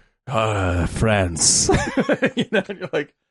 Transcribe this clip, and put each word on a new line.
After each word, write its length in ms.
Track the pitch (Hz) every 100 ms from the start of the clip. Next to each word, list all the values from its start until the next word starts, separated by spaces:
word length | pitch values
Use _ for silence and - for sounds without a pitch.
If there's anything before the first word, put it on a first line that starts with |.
| _ _ -
"Uh, 600 | 135 110 104 92 87 82
France." 840 | - 113 104 92 80 - - -
<laughs> 640 | - - - 220 - 269 254
You 100 | -
know, 100 | 214 190
and 100 | 180
you're 100 | 180
like, 200 | 156 147 _ _